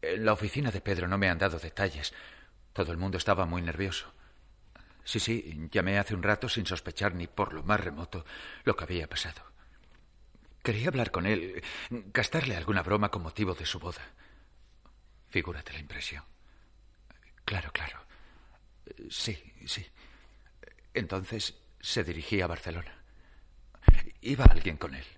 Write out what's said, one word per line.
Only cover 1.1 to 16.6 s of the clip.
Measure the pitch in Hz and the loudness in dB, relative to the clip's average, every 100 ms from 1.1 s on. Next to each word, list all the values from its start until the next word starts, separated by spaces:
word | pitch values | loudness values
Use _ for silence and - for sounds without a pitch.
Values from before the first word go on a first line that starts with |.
| 98 | 2
me | 98 | 2
han | 85 | 2
dado | 95 82 | 0 -2
detalles. | 82 - 95 76 73 - - - - - - | -8 -4 -4 -2 -10 -10 -20 -20 -20 -20 -16
Todo | - 85 | -4 -4
el | 82 | -2
mundo | 95 92 | -4 -2
estaba | - 95 90 | 0 0 2
muy | 87 | -2
nervioso. | 85 82 95 87 - - - - - - - - - - | -4 -4 -4 -4 -10 -20 -20 -20 -20 -20 -20 -20 -20 -20
Sí, | - 113 | -6 -4
sí, | 107 117 - 78 80 | -2 -4 -6 -10 -2
llamé | 104 92 101 | 0 2 2
hace | 101 101 | 0 -2
un | |
rato | 90 104 127 | 0 0 0
sin | - 95 | -2 -2
sospechar | 90 - - 101 | -4 -6 -4 -4
ni | 87 87 | -2 -8
por | - 98 | -4 -4
lo | 78 | -4
más | 76 104 | 0 0
remoto | 85 73 85 90 - - - - | 0 -6 -10 -10 -12 -16 -16 -6
lo | - 101 | -2 -2
que | |
había | 80 87 78 | -2 -6 -4
pasado. | - 82 - - - - - - - - - - - - - | -6 -8 -10 -20 -20 -20 -20 -20 -20 -20 -20 -20 -20 -20 -10
Quería | - 107 127 | -4 -2 0
hablar | 131 113 | 0 -2
con | 92 90 | 0 0
él, | 107 87 92 - - - | -2 -2 -10 -12 -12 -10
gastarle | 120 98 107 113 160 135 92 | -10 -4 -2 0 0 -2 -4
alguna | 82 98 | 0 0
broma | 87 104 104 | 2 2 2
con | - | -2
motivo | 80 - 104 | -8 -4 -2
de | 90 90 | -2 -6
su | 92 | -6
boda. | 90 85 - - - - - - - - - - - - - | -8 -10 -14 -20 -20 -20 -20 -20 -20 -20 -20 -20 -20 -20 -6
Figúrate | - 85 82 - | -4 -4 -8 -12
la | 78 | -14
impresión. | 73 - - 76 - - - - | -12 -10 -10 -12 -16 -20 -20 -20